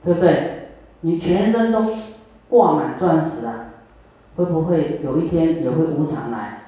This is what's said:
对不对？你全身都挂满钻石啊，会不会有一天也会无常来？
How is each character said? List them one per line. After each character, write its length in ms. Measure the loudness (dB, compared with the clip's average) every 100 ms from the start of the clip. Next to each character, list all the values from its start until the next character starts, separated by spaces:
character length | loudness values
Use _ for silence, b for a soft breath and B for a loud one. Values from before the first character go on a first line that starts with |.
| 0
对 80 |
不 80 | 2
对？ 480 | 4 2 -2 -8 -16 -20 -20 _
你 160 | -2 -2
全 320 | 0 2 2
身 180 | 2 2
都 140 | 2 0 -4 -10 -18 -20 -20 _
挂 280 | 4 4 2
满 220 | -2 -2
钻 240 | 2 2
石 240 | 0 -6 -8
啊， 200 | -10 -14 -20 -20 -20 -20 _ _ -4
会 80 | -2
不 160 | 0
会 400 | 0 0 0 -4
有 140 | -2 -2
一 100 | 0
天 340 | 2 2 0
也 80 | 0
会 140 | 0
无 220 | 0 0 -2
常 260 | -4 -6
来？ 300 | -8 -10 -14